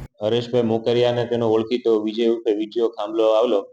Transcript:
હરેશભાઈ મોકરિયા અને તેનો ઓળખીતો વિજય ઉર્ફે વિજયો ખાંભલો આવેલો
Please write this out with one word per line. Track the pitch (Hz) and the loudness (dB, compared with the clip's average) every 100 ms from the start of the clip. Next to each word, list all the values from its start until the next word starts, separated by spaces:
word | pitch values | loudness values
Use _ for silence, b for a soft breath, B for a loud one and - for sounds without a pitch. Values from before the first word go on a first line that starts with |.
| - - | -16 -6
હરેશભાઈ | 107 120 123 123 | -2 -2 0 0
મોકરિયા | 113 113 120 120 120 | 0 0 0 2 2
અને | 120 | 0
તેનો | 117 117 113 | -2 -2 2
ઓળખીતો | 110 113 120 113 110 | 0 0 -2 2 2
વિજય | 107 107 117 | 0 0 0
ઉર્ફે | 117 113 | 0 0
વિજયો | 104 107 117 113 | -2 -2 -2 -2
ખાંભલો | - 104 110 | -2 -6 0
આવેલો | 110 110 123 104 - | 2 4 2 0 -4